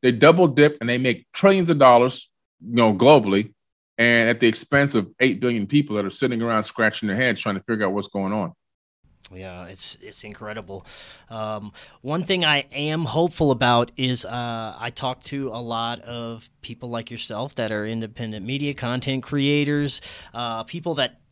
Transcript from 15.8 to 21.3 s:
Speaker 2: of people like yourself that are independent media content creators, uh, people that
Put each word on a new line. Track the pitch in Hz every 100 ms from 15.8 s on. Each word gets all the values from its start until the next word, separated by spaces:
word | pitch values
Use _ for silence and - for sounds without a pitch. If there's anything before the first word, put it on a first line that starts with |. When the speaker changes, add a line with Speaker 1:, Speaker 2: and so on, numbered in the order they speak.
| 117 120
Speaker 2:
of | - 120 117 117 - _
people | - 117 123
like | 117 113
yourself | 113 - 107 135
that | - 110
are | 107 107
independent | 113 110 117 117 107
media | 101 139 143
content | 139 120 127 135 135
creators, | 127 147 139 147 147 147 143 - - - -
uh, | 117 120 113
people | 113 170 170 147
that | 123 _ _